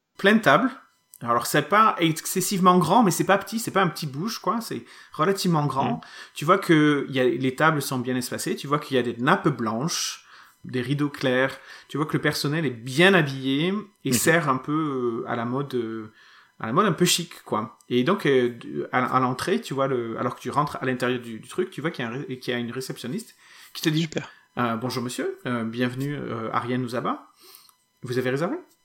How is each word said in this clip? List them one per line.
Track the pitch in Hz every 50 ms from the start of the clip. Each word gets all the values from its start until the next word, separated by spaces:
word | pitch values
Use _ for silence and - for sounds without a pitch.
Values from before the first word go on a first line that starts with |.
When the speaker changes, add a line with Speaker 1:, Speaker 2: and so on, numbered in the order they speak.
| _ _ _ -
Speaker 1:
Plein | - 196 214
de | 220
tables. | 220 143 135 165 233 254 - - - _ _ _ _ _ - -
Alors, | - 120 117 120 120
c'est | - - 156 143 -
pas | 196 208 220 220 - -
excessivement | 170 165 156 - - - - 190 175 - 208 185 180 185 180 180
grand, | 165 151 185 240 240
mais | 185
c'est | 160 - 160
pas | 170 185 -
petit, | - - - 226
c'est | - -
pas | 127 190 196
un | 170
petit | - - -
bouge, | 147 127 139 175 226 - -
quoi. | - 180 202 233
C'est | 226 - 143 117 - - - - - - -
relativement | - 156 180 196 196 - 185 165 151 147
grand. | 143 131 135 135 120 117
Speaker 2:
Mhm. | - - - - - - - -
Speaker 1:
Tu | - 147
vois | 151 185 196
que | - - 165 151 151 151 147 143 131 -
y | 139 131
a, | 127
les | 123 117 - 135 131 127
tables | - 151 160 160 147 135
sont | - 143 127
bien | 120 127 127
espacées, | 127 120 - 110 - - 160 -
tu | - -
vois | 139 143 147
qu'il | 147 - 135
y | 127
a | 117
des | 120 113
nappes | 110 123 143 180 196 190 170
blanches, | 143 117 117 110 110 113 135 170 - - - - - - - _ - - - - _ _ -
des | - 123 127 123
rideaux | 127 143 143 147 143
clairs, | 143 - 147 135 127 127 135 135 - - - - - - - -
tu | -
vois | 139 156
que | 151 -
le | 147
personnel | - 151 151 - - 147 143 165 165
est | 135
bien | 120 113 113 131 127 131 175 190 196
habillé | 180 156 135 135 135 131 135 135 139 160 180 196 214 208 - _ _ -
et | 139
Speaker 2:
Mhm. | 123
Speaker 1:
sert | 113 - 165 160 170 156 147
un | 131 127
peu, | - - 147 156 160 151 139 131 123 120 113 117 -
euh, | -
à | 123
la | 117 117
mode, | 120 123 135 143 135 127
euh, | 123 113 113 113 113 110 113 - _ - - - - _ _ _ -
à | -
la | 110 117
mode | 165 214
un | 208 156
peu | - 180
chic, | 170 - - 170 - - - -
quoi. | - 120 107 110 117 - - _ -
Et | 127 123 123
donc, | 139 196 196 -
euh, | 156 139 131 123 120 120 120 123 147 143 147 139 - -
à, | 127 127 120 123
à | 127
l'entrée, | 131 123 127 - - - 190 226
tu | 226 - 151
vois | 131 139
le, | 135 135 120 117 113 113 -
alors | 117 120 -
que | -
tu | - 123
rentres | 120 135 151 - - -
à | -
l'intérieur | 131 127 123 131 123 127 123
du, | 117 117 113 107
du | - -
truc, | - - - -
tu | - -
vois | 135 165
qu'il | 170 - 127
y | 117
a |
un | 117
ré-, | 135 143 - 131 127
qu'il | - - 123
y |
a | 120
une | 120 113 120
réceptionniste | 131 131 - 127 - - 117 139 220 226 - - _ _ - - - - - -
qui | - -
te | 170
dit, | 156 156 170
Speaker 2:
Super. | 156 - 143 139 - - - _ _ _ -
Speaker 1:
euh, « | 123 117 117
Bonjour | 110 120 123 123 127 117
monsieur, | 123 - - 269 392 381 - -
euh, | 127 123 120 113
bienvenue, | 113 113 120 123 120 120 127 135 143 147
euh, | 139 127 120 117 117 113 110 -
Ariane | 120 120 117 127 127 127
Nouzaba. | 117 120 123 - - 294 - - - _ _ - - - - - _ _ _ _ _ _ _ -
Vous | 120 123 127
avez | 117 127
réservé ? » | 127 139 160 190 285 359 - _ _ _